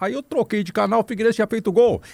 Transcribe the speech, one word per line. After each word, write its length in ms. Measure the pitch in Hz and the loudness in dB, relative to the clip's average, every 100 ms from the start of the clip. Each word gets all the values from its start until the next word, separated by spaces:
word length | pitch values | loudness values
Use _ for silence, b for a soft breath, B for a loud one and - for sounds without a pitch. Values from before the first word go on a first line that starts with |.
Aí 140 | 190 | -6
eu 80 | 262 | -6
troquei 420 | - 311 226 214 | -4 -4 -2 -2
de 80 | 175 | -2
canal, 280 | 214 202 226 | -2 0 0
o 40 | |
Figueirense 320 | 214 214 226 226 | -2 0 0 2
tinha 100 | 214 | 0
feito 240 | 226 214 | -2 0
gol. 300 | 185 240 - B | 4 4 2 B